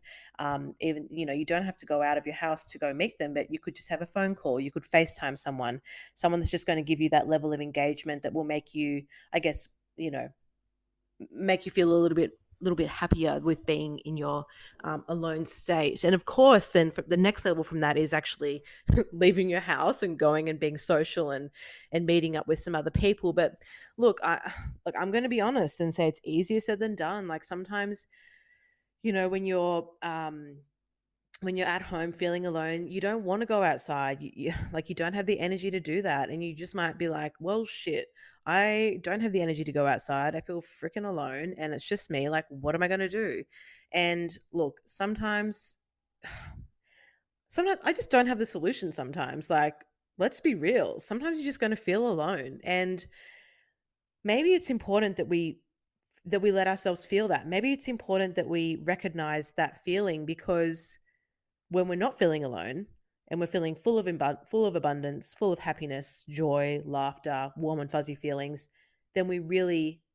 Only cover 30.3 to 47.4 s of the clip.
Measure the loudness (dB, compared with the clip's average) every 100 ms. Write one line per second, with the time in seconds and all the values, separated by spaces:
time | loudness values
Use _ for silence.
30.3 | -10 -14 -20 -20 _ _ _ _ _ _
31.3 | -8 -4 -2 0 -2 -4 -4 -4 -2 -2
32.3 | -2 -2 -2 -2 -4 -4 -4 -2 -2 -2
33.3 | -2 2 4 4 2 -2 -2 -2 -4 -8
34.3 | -8 -6 -4 -6 -6 -6 -4 -4 -2 -2
35.3 | 0 0 -2 -4 -4 -2 -2 0 0 -2
36.3 | -4 -6 -8 -10 -4 -4 -2 -4 -4 -6
37.3 | -6 -4 -2 -4 -8 -4 -4 -4 _ -20
38.3 | _ 0 2 4 2 0 0 -4 -2 0
39.3 | 0 0 -2 -2 2 2 2 0 -2 0
40.3 | -2 -6 -8 -10 -10 -8 -6 -6 -4 -4
41.3 | -6 -8 -6 -6 -6 -4 -6 -4 -2 0
42.3 | -2 -4 -6 -4 0 0 0 -2 -2 -4
43.3 | -6 -10 -18 -20 -20 _ 0 0 0 -4
44.3 | -8 _ -2 -2 -2 -12 -6 -4 -4 -2
45.3 | -2 -4 -6 -10 -14 _ _ _ _ -16
46.3 | -14 -16 -16 -20 _ _ _ _ _ _
47.3 | _